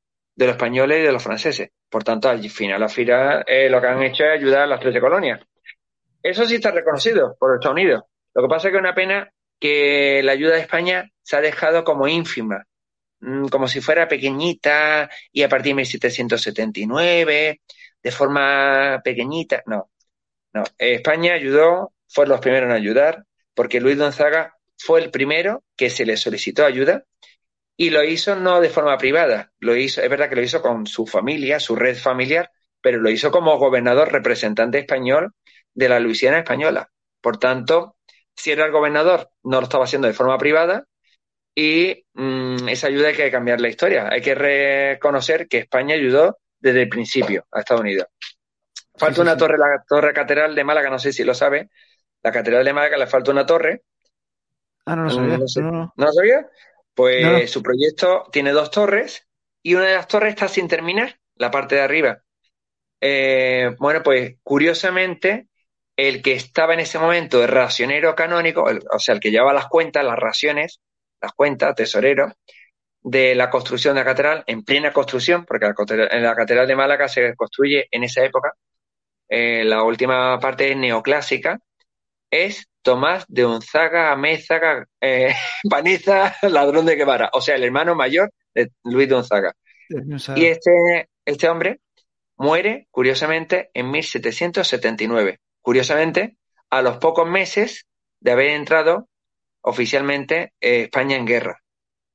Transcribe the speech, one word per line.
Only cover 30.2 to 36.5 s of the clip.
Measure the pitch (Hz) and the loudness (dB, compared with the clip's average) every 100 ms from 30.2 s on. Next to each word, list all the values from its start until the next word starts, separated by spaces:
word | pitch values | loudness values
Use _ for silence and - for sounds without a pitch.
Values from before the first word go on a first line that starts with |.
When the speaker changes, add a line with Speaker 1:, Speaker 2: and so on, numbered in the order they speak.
| 147 | -2
Speaker 1:
que | 127 | -2
lo | |
hizo | 123 - | -2 -2
con | 127 113 107 | -2 -2 -6
su | - 110 | -6 -4
familia, | 98 120 151 135 147 | -2 -2 -4 -2 -2
su | - 110 | -2 0
red | 127 123 | 0 0
familiar, | 135 127 131 160 175 _ _ _ | -2 -2 0 -2 -2 _ _ _
pero | 131 120 | 0 2
lo | 113 | 2
hizo | 110 147 | 0 0
como | 175 165 143 | 2 2 4
gobernador | 135 127 123 127 156 | 4 2 2 2 2
representante | 139 113 117 110 107 117 143 | 0 0 -2 -2 -2 0 -2
español | 139 135 127 147 196 - _ _ _ | -2 -4 0 0 -2 -8 _ _ _
de | - 127 | 0 2
la | 120 | 2
Luisiana | 117 110 131 160 | 0 0 2 2
española. | 165 | 0